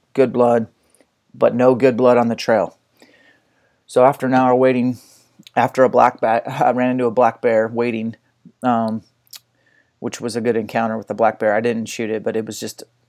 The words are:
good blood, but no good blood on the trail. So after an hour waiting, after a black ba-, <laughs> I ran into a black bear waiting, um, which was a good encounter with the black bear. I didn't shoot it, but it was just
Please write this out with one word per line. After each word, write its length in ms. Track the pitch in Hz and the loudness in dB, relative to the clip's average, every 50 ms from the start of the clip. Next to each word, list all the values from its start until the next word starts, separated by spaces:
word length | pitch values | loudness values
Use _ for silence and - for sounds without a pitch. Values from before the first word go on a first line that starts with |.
| _ _ - | _ _ -2
good 200 | 135 131 120 - | 0 0 0 2
blood, 340 | 120 120 120 117 117 113 - _ _ _ _ _ _ _ _ _ _ _ _ - | 2 2 2 2 0 -2 -4 _ _ _ _ _ _ _ _ _ _ _ _ -4
but 220 | - - - - | 0 0 0 2
no 200 | 120 123 131 131 | 4 2 2 4
good 220 | - 131 131 117 | 4 2 2 2
blood 220 | 113 127 123 123 120 | 4 4 4 4 4
on 100 | 120 117 | 2 0
the 80 | 113 | -2
trail. 400 | - - - 113 104 87 82 - _ _ _ _ _ _ _ _ _ _ _ _ _ _ _ _ _ _ _ _ _ _ | -4 -2 0 0 0 0 -2 -6 _ _ _ _ _ _ _ _ _ _ _ _ _ _ _ _ _ _ _ _ _ _
So 180 | - - 127 123 | -4 2 4 4
after 220 | 135 143 - 131 | 4 4 2 -2
an 80 | 127 131 | 0 0
hour 200 | 127 127 127 123 | 2 2 2 2
waiting, 440 | 127 131 131 127 123 120 127 120 - - _ _ _ _ _ _ _ - - - | 4 4 2 2 2 0 -2 -4 -6 -10 _ _ _ _ _ _ _ -16 -8 -2
after 280 | 127 120 127 - - 131 | -2 -2 0 2 2 2
a 60 | 117 | 4
black 320 | - 123 120 123 - - | 4 4 4 2 2 0
ba-, 220 | - 113 113 117 - | -2 0 0 0 -2
<laughs> 200 | - 127 139 151 | -4 -4 -2 0
I 80 | 123 123 | 0 0
ran 180 | 123 127 127 | 0 0 -2
into 160 | 127 127 127 | 0 0 -2
a 40 | 120 | -2
black 300 | 107 127 123 113 - - | 0 2 2 0 0 0
bear 280 | - 120 113 110 113 113 | -2 0 2 2 0 -2
waiting, 480 | 117 117 120 123 113 110 110 113 113 - _ _ _ _ _ - _ _ - | -2 -4 -4 -4 -4 -6 -6 -8 -10 -12 _ _ _ _ _ -20 _ _ -2
um, 400 | 127 120 113 113 110 110 110 - _ _ _ _ _ - - _ _ _ _ _ _ _ _ _ _ _ - | -2 0 0 -2 -4 -6 -8 -10 _ _ _ _ _ -20 -20 _ _ _ _ _ _ _ _ _ _ _ -12
which 220 | - 120 - - | -12 -12 -10 -8
was 160 | 123 120 107 | -10 -8 -8
a 60 | 117 110 | -4 -2
good 140 | 123 110 | -2 -2
encounter 420 | 113 107 107 - 117 113 110 110 110 | -2 -4 -4 -4 -4 -2 -2 -4 -6
with 100 | 101 - | -8 -8
the 60 | 104 | -4
black 240 | 101 113 110 110 - | 0 0 0 0 0
bear. 160 | 113 107 104 | -2 0 0
I 60 | 110 113 | 0 0
didn't 240 | 120 113 117 110 | -2 -4 -4 -6
shoot 240 | 110 - - 117 107 | -10 -8 -8 -6 -6
it, 120 | 110 107 98 | -6 -6 -6
but 140 | 117 107 | -6 -6
it 80 | 110 110 | -6 -6
was 160 | 113 107 - | -8 -10 -12
just 220 | 113 107 - - - _ _ _ _ | -12 -14 -14 -16 -20 _ _ _ _